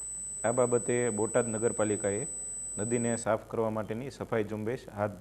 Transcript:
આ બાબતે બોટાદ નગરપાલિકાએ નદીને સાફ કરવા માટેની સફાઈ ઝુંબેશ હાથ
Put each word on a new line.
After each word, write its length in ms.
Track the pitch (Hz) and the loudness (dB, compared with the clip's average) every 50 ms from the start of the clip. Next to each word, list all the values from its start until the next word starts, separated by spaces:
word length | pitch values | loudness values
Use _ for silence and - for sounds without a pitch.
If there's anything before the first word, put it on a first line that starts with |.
| - - - - - - - - - | -10 -10 -10 -10 -10 -10 -8 -2 0
આ 100 | 110 120 | 2 4
બાબતે 420 | 127 123 120 120 120 120 - 123 120 120 120 | 4 4 6 4 2 2 2 2 2 2 2
બોટાદ 360 | 107 104 110 110 - 127 117 | 2 0 0 2 4 2 2
નગરપાલિકાએ 760 | 113 107 107 110 117 107 - 107 107 104 - - 101 101 107 143 - - - - - - - - - - | 2 0 2 2 2 2 2 2 2 2 2 2 0 0 0 -4 -6 -8 -8 -8 -8 -8 -8 -8 -8 -4
નદીને 340 | - 104 117 120 120 117 117 117 | -4 -2 0 0 2 2 0 0
સાફ 260 | 113 - 104 110 110 - - | 0 2 2 0 0 0 -4
કરવા 220 | - 113 113 110 107 | 0 0 0 2 0
માટેની 360 | 110 104 92 110 113 135 139 - | -2 -2 -2 -4 -6 -6 -8 -6
સફાઈ 280 | - 98 - 123 113 107 101 | -6 -4 0 0 0 0 0
ઝુંબેશ 340 | 110 107 107 110 127 131 - - - | -2 -4 -2 -2 -4 -4 -6 -8 -2
હાથ 180 | 104 104 104 98 - | 0 0 0 0 -2